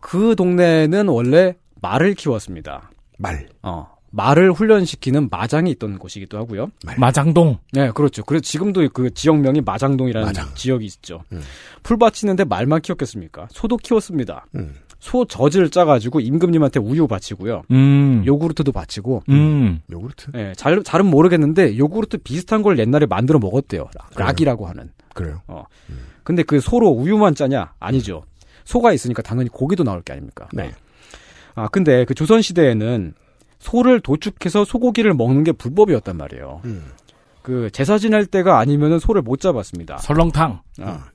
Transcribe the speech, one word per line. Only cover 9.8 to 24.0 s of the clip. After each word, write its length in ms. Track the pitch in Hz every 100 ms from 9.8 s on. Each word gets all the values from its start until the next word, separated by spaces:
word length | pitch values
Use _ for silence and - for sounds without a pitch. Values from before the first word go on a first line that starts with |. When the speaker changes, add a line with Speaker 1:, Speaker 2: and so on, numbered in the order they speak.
| 135 135 127 113 107
Speaker 2:
마장. 200 | 95 69 -
Speaker 1:
지역이 300 | 123 131 104
있죠. 380 | - - 82 -
Speaker 2:
음. 80 | 87 71 - - -
Speaker 1:
풀밭 300 | - 226 226 -
치는데 280 | 208 185
말만 380 | 180 175 127 160
키웠겠습니까? 680 | - 180 143 - 82 - 87
소도 260 | - 226 233
키웠습니다. 720 | - 226 - 165 120 69 - 143
Speaker 2:
음. 180 | 85 69 _ -
Speaker 1:
소 240 | - 247
젖을 460 | 247 - 139 170 170
짜가지고 500 | - 170 131 110 147
임금님한테 600 | 117 151 180 165 143 139
우유 280 | 104 143 151
바치고요. 560 | 95 - 104 98 104 -
Speaker 3:
음. 540 | 131 139 139 139 123 98
Speaker 1:
요구르트도 460 | 143 165 156 143
바치고. 520 | 113 82 - 104 123 -
Speaker 3:
음. 500 | 139 151 147 117 82 -
Speaker 2:
요구르트? 400 | 85 113 147 -
Speaker 1:
네, 220 | 147 101 95
잘, 240 | 135 180
잘은 220 | - 165 196
모르겠는데 720 | 147 170 175 147 160 190 107
요구르트 400 | 147 202 214 190
비슷한 440 | - 143 185 220
걸 160 | 208 156
옛날에 260 | 110 147 135
만들어 320 | 95 127 156
먹었대요. 500 | 98 117 - 92 69 -